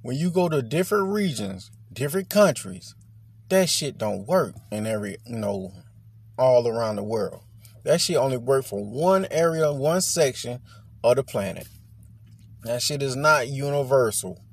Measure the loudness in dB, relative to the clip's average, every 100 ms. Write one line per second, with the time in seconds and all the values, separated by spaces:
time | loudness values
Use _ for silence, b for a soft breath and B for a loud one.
0 | -6 -2 0 2 2 0 0 -2 0 0
1 | 0 0 -2 -2 -6 -8 -14 -20 -18 -6
2 | -4 -4 0 4 4 4 -10 -14 -18 -20
3 | -20 -20 -20 -20 0 2 2 0 -4 -4
4 | -4 -4 0 0 0 -6 -10 -6 -4 -4
5 | -6 -10 -10 -6 -4 -4 -8 -16 -20 -20
6 | -20 -20 -16 0 4 4 4 0 -2 -2
7 | -4 -4 -4 -8 -20 -20 b b 0 0
8 | 2 0 0 -2 0 0 0 -8 -8 -2
9 | 2 2 2 0 0 2 0 2 0 0
10 | 0 2 2 0 -10 -10 b b b 0
11 | 2 2 0 -4 -4 -8 -16 -20 -20 -20
12 | -20 -20 -20 -20 -20 -16 -8 -4 -2 -2
13 | -4 2 4 4 2 -4 -2 -2 4 4
14 | 4 0 -6 -14 -20